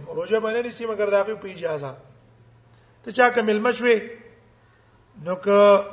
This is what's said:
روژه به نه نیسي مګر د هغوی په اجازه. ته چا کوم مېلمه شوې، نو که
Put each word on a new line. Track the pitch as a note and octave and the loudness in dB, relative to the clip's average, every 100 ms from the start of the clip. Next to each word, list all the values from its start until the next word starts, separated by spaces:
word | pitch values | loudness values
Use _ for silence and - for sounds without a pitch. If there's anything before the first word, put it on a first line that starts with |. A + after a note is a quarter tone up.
| C#3 D#3+ | -10 -10
روژه | F3+ A3 | -2 -2
به | A3 | -2
نه | A#3 | -4
نیسي | A#3+ A3+ A3+ | -6 -8 -8
مګر | G#3 G#3 | -4 0
د | |
هغوی | G3+ G3 | 0 0
په | A3 F#3+ | -6 -12
اجازه. | E3+ E3 D3+ C#3 B2+ - _ _ _ _ _ _ _ _ _ | -10 -6 -6 -8 -14 -20 _ _ _ _ _ _ _ _ _
ته | - | -6
چا | A#3 B3 | 2 2
کوم | A#3+ G#3+ | 2 0
مېلمه | G#3+ B3 | 0 -2
شوې، | A3+ A#3+ A3 - - - - _ _ _ _ _ _ _ - | 0 0 0 -2 -16 -20 -20 _ _ _ _ _ _ _ -14
نو | D#3 F#3 | -8 -4
که | G3 G3+ G3+ G3+ - | 2 6 8 6 2